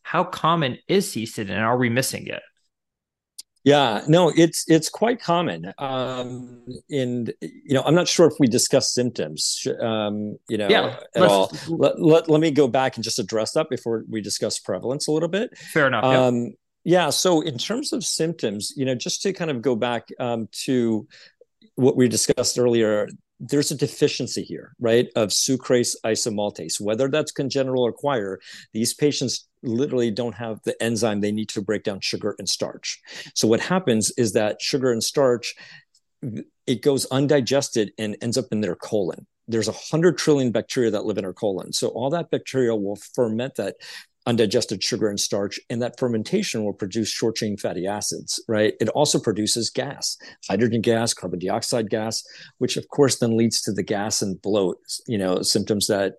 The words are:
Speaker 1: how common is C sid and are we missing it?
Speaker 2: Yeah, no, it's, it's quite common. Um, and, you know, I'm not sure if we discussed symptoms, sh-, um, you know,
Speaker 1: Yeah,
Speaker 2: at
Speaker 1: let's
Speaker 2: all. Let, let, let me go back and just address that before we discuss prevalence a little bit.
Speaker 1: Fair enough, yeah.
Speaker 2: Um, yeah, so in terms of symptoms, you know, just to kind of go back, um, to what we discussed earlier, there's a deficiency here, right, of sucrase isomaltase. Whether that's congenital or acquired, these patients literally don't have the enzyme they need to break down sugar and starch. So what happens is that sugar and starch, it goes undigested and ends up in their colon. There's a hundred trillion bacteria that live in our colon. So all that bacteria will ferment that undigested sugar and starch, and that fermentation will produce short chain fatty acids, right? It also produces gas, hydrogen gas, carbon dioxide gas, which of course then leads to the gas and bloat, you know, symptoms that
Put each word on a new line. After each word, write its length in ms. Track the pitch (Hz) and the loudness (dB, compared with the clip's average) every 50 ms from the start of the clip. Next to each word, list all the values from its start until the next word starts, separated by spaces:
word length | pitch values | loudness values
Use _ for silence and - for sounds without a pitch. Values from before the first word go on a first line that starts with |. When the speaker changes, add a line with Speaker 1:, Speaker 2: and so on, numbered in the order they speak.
Speaker 1:
how 220 | - - - - 262 | -8 -2 -2 -2 -2
common 540 | 269 - - - 160 170 165 143 123 117 - _ - | -2 -4 -2 0 0 2 2 0 -2 -4 -6 _ 0
is 220 | 185 202 190 - | 0 0 0 0
C 160 | - 113 110 | -4 -6 -8
sid 240 | - - 117 104 98 | -6 -6 -8 -6 -4
and 100 | 98 101 | -2 0
are 180 | 110 113 127 127 | 0 2 2 2
we 100 | 127 117 | 2 2
missing 380 | 117 127 - - - - - | 2 0 -2 -2 -6 -8 -10
it? 160 | - - - - _ _ _ _ _ _ _ _ _ _ _ _ _ _ _ _ _ _ - - _ _ _ | -10 -10 -12 -12 _ _ _ _ _ _ _ _ _ _ _ _ _ _ _ _ _ _ -20 -20 _ _ _
Speaker 2:
Yeah, 400 | - 135 143 147 135 117 104 104 - 151 | 4 6 6 6 6 2 0 0 2 4
no, 240 | 160 180 180 151 127 | 6 6 6 6 6
it's, 300 | 156 170 160 - - - - | 6 6 6 4 0 2 4
it's 180 | 160 160 156 - | 4 4 4 0
quite 320 | - - 214 240 254 - | -2 0 0 0 0 0
common. 540 | - - 170 175 170 143 85 82 82 - - | 0 0 0 0 0 -2 -4 -6 -10 -12 -10
Um, 880 | - 143 135 131 127 127 127 127 127 123 123 127 123 123 123 123 120 - 127 127 - - - | -8 -8 -4 -4 -4 -4 -4 -4 -6 -8 -8 -10 -12 -14 -16 -18 -18 -16 -16 -16 -16 -10 -6
and, 420 | 151 135 127 123 123 123 113 - - - | -2 -2 -2 -2 -2 -4 -4 -6 -8 -10
you 320 | - - - - - - 135 | -12 -14 -14 -12 -2 0 2
know, 80 | 131 | 2
I'm 120 | - 139 160 | 4 4 4
not 140 | 180 170 - | 4 4 4
sure 180 | - - 170 | 6 6 6
if 60 | 151 151 - | 6 6 6
we 60 | 147 | 4
discussed 480 | 113 113 120 - - 143 127 - - - | 4 4 2 2 4 2 2 2 2 0
symptoms, 640 | 123 123 120 - - 82 76 78 76 - - - - | 0 -2 -2 -2 -4 -6 -6 -6 -4 -4 -4 -4 -4
sh-, 80 | - 131 - - | -4 -6 -4 -4
um, 560 | 120 113 110 107 104 104 104 107 104 104 107 - _ - | -2 -2 -2 -2 -2 -2 -4 -4 -6 -8 -10 -12 _ -6
you 80 | 113 | -4
know, 100 | 104 104 | 0 2
Speaker 1:
Yeah, 300 | 98 101 101 - - - - - - - | 4 4 4 2 0 -6 -10 -14 -4 2
Speaker 2:
at 60 | - | 4
Speaker 1:
let's 100 | 107 104 | 6 6
Speaker 2:
all. 220 | 101 98 95 - - 147 - 156 | 8 6 4 2 -2 -6 -8 -6
Let, 320 | 165 - 139 - - - | 0 2 2 2 2 4
let, 300 | 175 151 160 170 165 156 | 6 6 6 6 6 4
let 100 | 151 156 | 4 4
me 120 | 165 160 | 4 4
go 160 | 135 147 143 120 | 4 4 4 4
back 280 | 113 131 131 131 - | 4 2 0 0 -2
and 80 | 117 107 | -4 -6
just 140 | 113 - - | -4 -4 -4
address 340 | 107 - 113 107 113 - | -4 -2 -2 -2 -2 0
that 160 | - 156 156 - | 0 -2 -2 -2
before 360 | 127 - - 117 113 110 - - | -4 -6 -4 -4 -4 -4 -4 -6
we 140 | 110 110 | -6 -6
discuss 360 | 101 101 - - 117 104 - - | -4 -4 -4 -4 -4 -4 -4 -6
prevalence 500 | - - 95 92 98 117 135 151 - 156 | -6 -6 -6 -4 -4 -4 -4 -4 -2 -2
a 40 | |
little 160 | 151 160 170 165 | 0 0 0 -2
bit. 300 | 180 202 247 - - - | -2 -4 -4 -6 -10 -14
Speaker 1:
Fair 280 | - - - 160 139 | -10 -2 2 4 4
enough, 180 | 131 123 113 - | 4 4 4 4
yeah. 200 | 131 131 131 127 | 4 6 6 6
Speaker 2:
Um, 300 | 123 123 120 120 - - _ _ _ _ _ - | 4 4 2 -2 -4 -8 _ _ _ _ _ 0
yeah, 260 | 160 175 180 165 143 | 4 4 4 4 2
so 320 | - - - 185 175 156 | 2 2 4 4 4 4
in 160 | 160 160 120 110 | 2 0 -4 -6
terms 340 | - - 214 262 302 - | -4 -4 -4 -4 -4 -4
of 100 | 320 247 | -6 -4
symptoms, 720 | 160 - - - 160 170 165 - 139 113 98 104 101 - - 147 | -4 -4 -2 -2 -2 -2 -2 -2 -4 -4 -4 -4 -6 -6 -4 -2
you 80 | 131 | -2
know, 80 | 131 127 | -2 -2
just 260 | 117 - - - - - | -2 -4 -6 -4 -4 -2
to 100 | 196 185 | -4 -4
kind 160 | - 175 160 | -2 -4 -4
of 100 | 135 117 | -4 -2
go 160 | 107 139 123 | 0 0 0
back, 320 | 107 123 120 120 110 - - - - | 2 0 -2 -2 -4 -6 -10 -10 -6
um, 300 | 131 120 120 113 110 - - - - | -4 -4 -2 -4 -6 -8 -10 -6 -2
to 420 | 147 131 123 117 113 110 104 104 - - - - - _ _ _ _ _ _ _ _ _ | 0 2 2 2 2 0 0 -4 -8 -16 -20 -20 -20 _ _ _ _ _ _ _ _ _
what 240 | - 123 135 - 131 | 2 2 4 4 4
we 100 | 127 117 | 4 4
discussed 500 | 110 107 - - 135 - 123 - - 123 | 2 2 0 0 0 0 -2 0 0 2
earlier, 520 | 123 123 117 117 110 107 107 104 101 - - - _ _ _ - | 2 4 4 4 4 2 2 0 -2 -4 -8 -14 _ _ _ -16
there's 280 | 131 110 143 147 143 - | -6 -2 0 0 0 0
a 60 | 156 | -2
deficiency 640 | 127 147 139 - - 151 139 - - 127 - - 107 | -2 -2 -4 0 2 0 0 2 -2 -6 -6 -6 -8
here, 320 | - - 82 - - - _ - | -8 -8 -10 -12 -14 -16 _ -2
right, 280 | 120 113 113 120 123 - - | 0 4 4 4 2 2 0
of 140 | 120 107 95 | 0 0 0
sucrase 640 | - - - - 131 127 - - 127 123 117 - - - - | 0 0 0 0 -2 -2 0 2 2 2 2 0 -4 -4 -4
isomaltase. 760 | 113 110 - - 120 104 104 104 104 - - 80 80 - - | -2 -2 -2 -2 -2 -2 -2 -4 -4 -6 -8 -8 -8 -6 -4
Whether 280 | 104 104 110 113 135 139 | -2 -2 0 0 0 0
that's 240 | 147 156 147 - | 0 -2 -2 -2
congenital 500 | - - 139 123 127 139 131 131 131 127 | -4 -6 -4 -2 -2 -2 0 0 0 0
or 80 | 123 113 | 0 0
acquired, 500 | - - - 143 139 113 101 95 95 - - - - - - _ | 0 -2 -2 -2 0 0 -2 -4 -6 -10 -12 -16 -20 -20 -16 _
these 200 | - 110 117 - - | -4 -2 -2 -2 0
patients 520 | - 151 147 131 - 139 117 - - - _ _ _ | 0 0 0 2 0 -2 -4 -4 -6 -10 _ _ _
literally 480 | - 120 113 120 143 147 127 123 120 117 | -6 -4 -2 -2 -2 0 0 0 0 0
don't 240 | 101 123 120 117 104 | 0 -2 -6 -6 -8
have 260 | 117 120 113 107 - - | -8 -8 -8 -10 -6 -6
the 180 | 117 - - | -6 -4 -2
enzyme 380 | 113 117 117 98 117 110 104 101 | -2 -2 0 0 0 0 0 0
they 120 | 104 104 | 0 -2
need 160 | 107 107 107 - | -2 -2 -4 -6
to 120 | - 113 | -6 -4
break 200 | 98 - 107 98 | -2 -2 -2 -2
down 180 | - 107 98 92 | -2 -6 -6 -4
sugar 340 | - - 113 87 110 104 - - | -6 -6 -6 -4 -4 -6 -6 -6
and 100 | 98 - | -6 -6
starch. 520 | - - - - - - - - - - _ - - - - - - | -4 -4 -4 -6 -8 -8 -10 -10 -10 -12 _ -18 -16 -16 -16 -8 -2
So 140 | - - 110 | 0 2 4
what 120 | 113 110 | 4 2
happens 500 | - - 180 185 180 131 113 110 101 - - | 2 0 0 0 2 2 2 2 0 0 0
is 160 | 131 120 104 | 0 0 2
that 280 | 92 117 107 107 - - | 2 2 0 0 -2 -4
sugar 320 | - - 151 135 127 127 | -4 -2 -2 0 0 0
and 100 | 117 113 | 0 0
starch, 520 | - - - 151 135 123 120 113 - - - - - - - - _ _ _ _ _ _ _ _ 156 123 107 - - - _ _ _ | -2 -2 2 2 4 4 2 2 -2 -6 -12 -12 -18 -20 -20 -20 _ _ _ _ _ _ _ _ -10 -10 -8 -10 -12 -14 _ _ _
it 160 | - 123 113 | -4 -4 0
goes 240 | - 147 139 123 - | 2 2 2 2 0
undigested 840 | - 131 135 147 135 151 143 120 - 135 139 135 - - 117 104 - - - | 0 0 2 4 4 4 2 2 2 0 0 0 0 0 0 -2 -2 -4 -8
and 180 | 110 104 104 - | -8 -8 -6 -6
ends 160 | - 120 110 | -6 -4 -2
up 100 | 131 104 - | -2 -2 -2
in 80 | 113 107 | -2 -2
their 160 | 107 90 82 | -2 -2 -4
colon. 500 | - - - 113 104 92 80 - - - - _ _ _ - | -6 -6 -2 -2 0 0 -2 -4 -8 -14 -20 _ _ _ -4
There's 200 | 113 113 104 110 | -2 -2 0 -2
a 40 | |
hundred 460 | - - - - 156 156 170 180 - - | -4 -6 -6 -2 0 2 4 4 2 2
trillion 340 | - 151 147 139 131 120 | 2 2 4 4 2 2
bacteria 380 | 104 110 - - - 135 120 110 | 0 -2 -2 -2 0 0 2 2
that 160 | 101 101 - | 0 0 -2
live 120 | 107 101 104 | -2 -4 -4
in 60 | 98 | -4
our 100 | 92 92 | -6 -6
colon. 380 | - 117 101 95 87 - - | -4 -4 -4 -4 -4 -6 -6
So 160 | - - 127 - | -4 -4 -2 -2
all 220 | - 113 123 139 | -2 -2 -2 -2
that 200 | 170 170 160 - | -2 -4 -4 -4
bacteria 440 | 147 127 - - - 131 123 117 113 | -4 -6 -4 -4 0 0 2 2 0
will 220 | 104 98 98 104 - - - - | 0 -2 -4 -6 -8 -12 -6 -2
ferment 400 | 135 123 110 110 113 127 139 - | 0 0 0 0 -2 -4 -4 -4
that 200 | - 101 98 - - - - - - - _ _ _ - | -6 -6 -6 -6 -10 -14 -18 -18 -18 -20 _ _ _ -2
undigested 580 | 123 117 110 110 98 117 120 - - 110 95 - | 0 2 4 4 4 2 0 0 -2 -4 -4 -4
sugar 240 | - 127 101 110 104 | -4 -2 0 0 -2
and 100 | 101 101 | -2 -2
starch, 400 | - - 113 101 101 101 - - - - | -4 -4 -2 -2 -4 -4 -6 -10 -10 -8
and 100 | 120 117 | -6 -4
that 180 | 120 117 - - | -4 -4 -4 -4
fermentation 640 | 131 123 113 110 101 - 180 214 190 - - 113 | -2 -2 -2 -2 -2 -2 -2 -2 -2 -2 -4 -4
will 120 | 107 101 92 | -4 -4 -4
produce 340 | - 107 92 92 113 104 - | -6 -8 -6 -4 -4 -4 -4
short 260 | - - 123 113 - | -2 -2 -2 -2 -2
chain 220 | - 117 107 101 | -2 -4 -4 -4
fatty 300 | - - 104 87 87 87 | -4 -6 -6 -4 -4 -4
acids, 540 | 98 104 104 - - 82 80 - - - - - | -4 -4 -4 -4 -6 -6 -8 -8 -8 -8 -8 -4
right? 280 | - 110 104 107 104 - - | -2 0 2 2 2 2 0
It 120 | 120 107 | -2 0
also 280 | - 135 151 - - - | 2 2 2 2 2 0
produces 520 | - 117 101 104 107 101 - 120 110 - | 0 0 0 0 0 0 0 -2 -2 -4
gas, 480 | - 127 127 139 - - - - - - - - - - - | -4 -6 -6 -6 -8 -8 -8 -8 -8 -10 -14 -20 -20 -14 -6
hydrogen 360 | - 98 104 123 110 117 113 | -4 0 2 2 2 2 2
gas, 320 | 95 120 113 113 117 117 - | 2 2 2 2 2 -2 -4
carbon 240 | - - 90 92 87 | -4 -8 -8 -6 -6
dioxide 500 | 90 95 104 117 - - 131 120 110 98 | -4 -2 -2 -2 -2 -2 -2 -2 -2 -2
gas, 340 | 117 110 110 113 110 - - - - - - - _ - | -2 -2 -2 -4 -6 -8 -10 -12 -18 -20 -20 -20 _ -4
which 180 | 127 127 - | -4 -4 -2
of 100 | 135 - - | -4 -8 -2
course 300 | - - 143 127 - - | 2 4 4 4 4 2
then 200 | 123 113 113 113 | 0 2 2 2
leads 240 | 117 110 - - | 2 2 0 -2
to 100 | - 113 | -4 -4
the 100 | 98 101 | -4 -4
gas 380 | 87 - 107 98 104 110 - - | -4 -2 -2 -2 -2 -2 -2 -2
and 200 | 113 98 92 - | -2 -4 -4 -4
bloat, 340 | - 101 107 101 95 90 - - _ - - - - - | -2 0 2 2 2 0 -2 -6 _ -12 -12 -10 -6 -4
you 80 | 117 | -2
know, 240 | 98 95 92 92 - | -2 0 0 0 0
symptoms 460 | 98 - - 107 98 - 107 101 - | 0 0 0 0 0 0 0 0 0
that 300 | - 104 98 98 92 - | 0 0 0 0 -2 -4